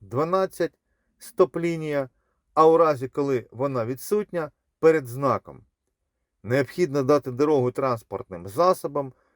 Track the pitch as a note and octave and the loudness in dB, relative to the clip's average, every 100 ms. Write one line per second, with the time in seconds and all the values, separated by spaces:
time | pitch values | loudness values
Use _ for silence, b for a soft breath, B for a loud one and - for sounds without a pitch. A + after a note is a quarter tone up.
0 | F#2+ A#2+ D#3+ F#3+ F#3+ - E3+ _ _ _ | -8 -4 0 0 -2 -2 -6 _ _ _
1 | _ _ - - F3 E3+ E3+ E3 D#3 C#3+ | _ _ -10 2 2 2 -4 -4 -4 -4
2 | C3+ _ _ _ _ - D#3+ D#3+ D#3+ C3+ | -4 _ _ _ _ 4 6 6 4 2
3 | B2+ - C#3 B2+ A2 A2+ C#3 C3 A2+ C3 | -4 -4 -2 -2 -4 -6 -4 -2 -4 -6
4 | - G#3 G#3 F3 D3+ _ _ - D#3+ D#3+ | -2 -2 -2 -6 -8 _ _ 2 4 4
5 | B2+ B2 C#3 G#2 - C2+ _ _ _ _ | 0 -4 -2 -2 -4 -20 _ _ _ _
6 | _ _ _ _ G2+ C3 C#3 - F3 C#3+ | _ _ _ _ -4 -2 -2 -2 -2 -2
7 | B2+ - C3 B2 D3+ D3 B2 B2 C3+ A2+ | 2 2 0 -2 2 2 2 -2 -4 -4
8 | - F#2+ G2 F2 F2+ A2+ F3+ F3+ D#3+ C#3+ | -8 -12 -10 -14 -10 0 2 2 -4 -8
9 | C3+ - _ | -8 -12 _